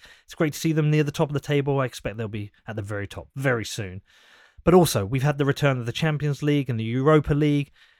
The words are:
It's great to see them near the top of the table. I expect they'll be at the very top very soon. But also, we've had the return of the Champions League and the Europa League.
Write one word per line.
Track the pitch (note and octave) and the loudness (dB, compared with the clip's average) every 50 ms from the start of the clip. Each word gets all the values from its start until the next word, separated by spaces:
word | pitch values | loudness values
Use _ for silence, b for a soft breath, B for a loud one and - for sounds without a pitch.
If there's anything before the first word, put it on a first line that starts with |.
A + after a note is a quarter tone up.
| B B B B B | B B B B B
It's | B - | B -4
great | - E3+ D3+ - | -2 -2 -2 -2
to | - | -2
see | - E3 | -2 0
them | D#3 D#3 D3+ D3+ | 0 2 2 2
near | D3+ D3+ D3+ | 4 2 2
the | D3 | 0
top | - - D#3+ C#3 | 0 -2 -2 -2
of | D3 | -2
the | C#3 | -4
table. | - - D3 C#3+ C3+ C#3+ C#3 C3+ | -4 -2 -2 -2 0 0 -2 -2
I | C3 | -2
expect | B2 - - - - G2+ A2+ | -4 -6 -10 -12 -10 -8 -8
they'll | A2+ G#2 | -8 -8
be | G#2+ G#2+ G#2 G2+ _ b b b | -8 -8 -10 -12 _ b b b
at | G#2+ | -8
the | G#2+ | -8
very | G2+ G2+ G#2+ G2+ G2+ - | -8 -6 -6 -8 -8 -8
top | - F#2+ D#2+ - - | -10 -14 -16 -14 -10
very | C3+ C3+ C#3 B2 A#2 G2+ | -4 -2 0 0 0 -2
soon. | - - - G#2 F#2 F#2 F#2+ - b b b b b b b b b b b b | -6 -8 -8 -8 -8 -10 -14 -16 b b b b b b b b b b b b
But | E3+ F3 | 6 6
also, | F#3 E3+ - - A#2 G2 | 8 8 6 4 0 -2
we've | G2 C3 C3+ | -2 -2 0
had | B2+ D3+ C#3+ C#3 | 0 0 0 2
the | C#3+ | 2
return | C#3 C#3 - D3+ C#3+ C3 B2+ | 0 0 2 2 0 0 0
of | A#2 | -2
the | A#2 | -6
Champions | - - E3 D#3 D3+ C#3+ D3 D3 C#3+ - | -4 -2 -2 -2 -2 -2 -2 -4 -4 -2
League | D3 D3 D3 D3 C3 B2+ | 0 0 2 2 0 -2
and | A#2+ A2+ | -4 -4
the | A2+ | -2
Europa | A2+ A#2 C3 C3 D3+ D#3 D3+ C#3+ - D3+ | -2 -2 2 4 6 6 6 4 2 2
League. | C#3+ D3+ D3 D3 C#3+ C#3+ - b b b b b b | 2 2 2 2 0 -2 -4 b b b b b b